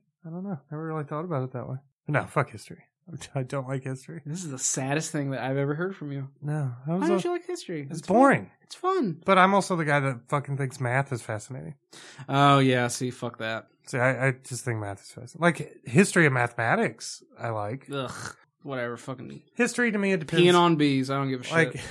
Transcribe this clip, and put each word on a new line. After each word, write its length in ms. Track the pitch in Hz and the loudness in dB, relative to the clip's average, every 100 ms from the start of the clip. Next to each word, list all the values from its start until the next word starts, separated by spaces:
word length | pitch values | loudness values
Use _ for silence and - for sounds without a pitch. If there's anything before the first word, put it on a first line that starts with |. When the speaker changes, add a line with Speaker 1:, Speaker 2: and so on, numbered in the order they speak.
| _ _ 165 | _ _ -14
Speaker 1:
I 40 | |
don't 140 | 170 | -10
know. 140 | 202 160 - | -8 -8 -8
Never 160 | 147 160 | -8 -6
really 180 | 156 | -6
thought 200 | 143 151 180 | -6 -6 -4
about 180 | 147 | -4
it 80 | 127 | -4
that 160 | 123 - | -6 -8
way. 80 | 131 _ _ - | -10 _ _ -2
But 60 | |
no, 100 | 143 | -2
fuck 260 | 90 156 - | 0 -2 -2
history. 340 | 104 - - _ _ - | -4 -16 -20 _ _ -16
<laughs> 280 | 139 - | -14 -8
I 80 | 139 | -6
don't 260 | 127 143 131 | -6 -6 -6
like 160 | 135 | -6
history. 380 | 135 131 - 160 | -6 -10 -12 -14
Speaker 2:
This 200 | 147 170 | -10 -10
is 60 | 170 | -10
the 80 | 127 | -4
saddest 540 | - - 135 147 165 | -4 -2 -2 -2 -2
thing 180 | 151 139 | -4 -4
that 120 | 131 | -4
I've 140 | 127 139 | -2 0
ever 160 | 139 | 0
heard 200 | 147 185 196 | -2 -4 -6
from 160 | 147 | -8
you. 160 | 139 135 - | -8 -10 -8
Speaker 1:
No, 300 | 147 151 135 120 139 | -6 -2 -4 -4 -4
that 60 | |
was 100 | 175 | 0
Speaker 2:
Why 60 | 320 | 2
don't 120 | 190 | 2
Speaker 1:
a 80 | 349 | 0
Speaker 2:
you 40 | |
like 140 | 349 - | -4 -6
history? 360 | 349 - 160 139 | -10 -8 -8 -8
Speaker 1:
it's 80 | 165 | -8
Speaker 2:
It's 80 | - | 2
fun. 80 | 208 | 6
Speaker 1:
boring. 340 | 277 147 92 _ | 6 6 0 _
Speaker 2:
It's 120 | - | -20
fun. 480 | - 359 381 220 156 | -6 -2 0 0 -2
Speaker 1:
But 140 | - 185 | 2 6
I'm 160 | 190 | 6
also 220 | 202 185 175 | 6 2 0
the 80 | 147 | 2
guy 140 | 143 | 2
that 280 | 135 120 - | 2 -2 -2
fucking 300 | 147 139 135 | -4 -2 -4
thinks 200 | 135 - | -4 -2
math 320 | 123 131 139 | 0 0 0
is 100 | 117 | -4
fascinating. 520 | - 107 - 131 160 147 _ - - - 135 | -6 -8 -8 -12 -14 -16 _ -20 -20 -16 -2
Speaker 2:
Oh, 300 | 135 143 139 | 4 6 8
yeah. 300 | 131 127 120 | 6 4 2
See, 220 | - 127 | -2 -6
fuck 280 | - 120 - | -6 -8 -6
that. 300 | 113 113 - _ - | -6 -6 -10 _ -8
Speaker 1:
See, 100 | 123 | 0
I, 320 | 127 120 131 | 2 2 0
I 20 | 131 - | 0 -6
just 160 | 123 | -8
think 140 | 127 110 | -6 -4
math 200 | 101 98 | -6 -10
is 100 | - | -14
fascinating. 300 | - 120 151 | -18 -16 -2
Like, 400 | 170 156 143 - - | 0 0 -6 -14 0
history 400 | 123 202 185 151 | 4 6 6 4
and 80 | |
mathematics, 880 | 131 123 - 113 196 190 - - - _ - | 4 0 0 0 0 0 -4 -14 -14 _ -10
I 100 | 117 | -6
like. 380 | 110 104 135 - | -4 -6 -8 -8
Speaker 2:
Ugh. 220 | 143 127 - - - _ _ | -8 -8 -8 -14 -16 _ _
Whatever. 360 | 143 131 120 117 | -10 -6 -6 -8
Fucking 420 | - 131 131 139 _ | -10 -12 -12 -16 _
Speaker 1:
History 360 | - 240 240 233 | -2 0 0 0
to 60 | 208 | 0
me, 140 | 196 | 0
it 80 | 185 | 0
depends. 240 | 151 165 | 0 4
Speaker 2:
peeing 140 | 180 175 | 6 8
on 180 | 175 160 | 6 4
bees. 320 | 147 135 131 | 4 2 0
I 60 | 139 | -2
don't 140 | 135 | -2
give 100 | 131 | -4
a 40 | |
shit. 80 | 123 | -2
Speaker 1:
Like, 260 | 160 160 143 - | 2 2 -2 -8